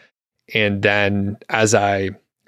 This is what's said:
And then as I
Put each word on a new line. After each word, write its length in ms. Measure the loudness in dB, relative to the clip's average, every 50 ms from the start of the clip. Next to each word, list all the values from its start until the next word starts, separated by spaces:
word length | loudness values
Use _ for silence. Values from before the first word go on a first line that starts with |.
| _ _ _ _ _ _ _ _ _ -6 -2
And 280 | 0 0 0 0 0
then 560 | 0 2 2 2 0 0 0 -2 -2 -4 -6 -8 -8 -6
as 240 | -2 0 2 2 2
I 380 | 2 2 2 0 -2 -4 -6 -8 -12 _ _ _ _ _